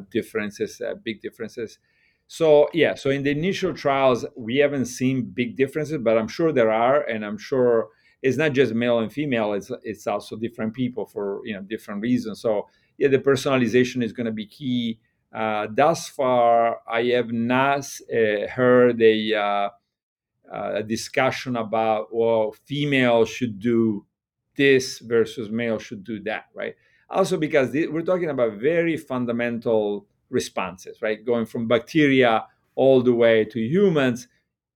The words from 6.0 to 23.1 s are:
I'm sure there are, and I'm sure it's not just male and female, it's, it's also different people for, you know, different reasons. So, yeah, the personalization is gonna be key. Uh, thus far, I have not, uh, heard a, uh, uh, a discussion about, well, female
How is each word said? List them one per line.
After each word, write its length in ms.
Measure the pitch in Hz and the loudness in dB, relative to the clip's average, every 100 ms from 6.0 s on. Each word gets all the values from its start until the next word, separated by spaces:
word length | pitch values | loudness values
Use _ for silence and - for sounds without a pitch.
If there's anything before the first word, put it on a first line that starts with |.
| 113 113 | 2 2
I'm 120 | 110 | 0
sure 240 | - 165 | -2 0
there 200 | 131 113 | 2 2
are, 300 | 110 120 147 | 4 2 2
and 240 | - 110 104 | 0 -6 -6
I'm 140 | 107 | -10
sure 480 | - 135 123 117 110 _ _ _ | -4 0 4 2 0 _ _ _
it's 160 | 131 131 | -2 0
not 160 | 156 | 0
just 180 | 131 123 113 | 2 2 2
male 240 | 123 117 | 0 0
and 120 | 107 | -2
female, 420 | - 151 117 107 | -4 -2 -2 -2
it's, 180 | 101 - 127 | -4 -8 -12
it's 240 | 117 98 113 | -10 -8 -6
also 300 | 104 - 107 | -6 -6 -10
different 400 | 113 - 110 113 | -10 -6 -8 -4
people 320 | 123 120 98 | -6 -6 -10
for, 340 | 110 101 101 | -6 -6 -8
you 120 | 113 98 | -10 -12
know, 60 | |
different 420 | 98 110 - 101 | -10 -12 -10 -8
reasons. 360 | 117 123 107 95 | -2 -2 -2 -6
So, 280 | 120 104 - _ _ - | -2 -2 -4 _ _ -2
yeah, 80 | 143 | 2
the 100 | 135 | 2
personalization 840 | 139 135 147 131 117 120 123 127 | 2 0 2 0 2 2 2 0
is 100 | 117 | -6
gonna 180 | 113 113 | -4 -8
be 140 | 107 104 | -6 -10
key. 540 | - 139 123 117 113 _ _ _ | -10 -4 -4 -4 -8 _ _ _
Uh, 340 | 113 110 107 107 | -6 -4 -2 -4
thus 340 | 107 151 160 - | 2 2 2 -6
far, 720 | - 127 123 120 117 117 - - | -2 0 4 4 4 2 -2 -6
I 140 | 117 123 | -2 0
have 260 | 123 113 | 0 0
not, 580 | 117 117 127 139 143 135 - - | -2 0 2 2 0 -4 -16 -6
uh, 340 | 120 110 104 98 | 0 0 0 -4
heard 540 | 127 127 123 123 117 | 0 4 6 6 6
a, 320 | 113 110 107 | 6 6 2
uh, 360 | 107 101 101 101 - _ _ _ _ _ _ - | 0 0 0 -2 -6 _ _ _ _ _ _ -14
uh, 180 | 107 101 98 | -8 -6 -4
a 80 | |
discussion 720 | 107 113 - - 131 - 131 120 | -4 -6 -4 0 0 -2 -6 -6
about, 580 | 110 113 110 107 107 | -4 -2 0 0 -2
well, 380 | 113 113 113 110 - - | 0 2 2 0 -4 -8
female 600 | 143 147 135 123 | -4 0 2 4